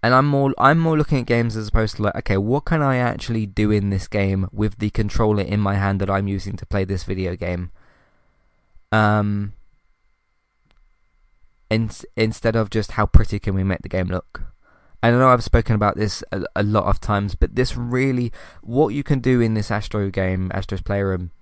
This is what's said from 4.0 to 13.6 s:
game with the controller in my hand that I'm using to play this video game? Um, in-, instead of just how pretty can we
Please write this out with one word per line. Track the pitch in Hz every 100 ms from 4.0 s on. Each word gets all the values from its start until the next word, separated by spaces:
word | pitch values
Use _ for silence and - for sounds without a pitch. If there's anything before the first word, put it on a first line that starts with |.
| -
game | 104 98 95 95
with | 107 107 -
the | 107
controller | - 104 - 110 104
in | 98 101
my | 98 98
hand | 98 98
that | 98
I'm | 98 101
using | 98 98 95
to | -
play | 104
this | 95 95
video | - 95 92 87
game? | 85 87 90 - - _ _ _ _ _ _ _ _ - _
Um, | 110 107 107 104 101 104 - - _ _ _ _ _ _ _ _ _ _ _ _ _ _ _ _ _ _ _ _
in-, | 110 113 - - -
instead | 110 110 117 113
of | 107
just | 110 104
how | - 104
pretty | - 107 104
can | -
we | 98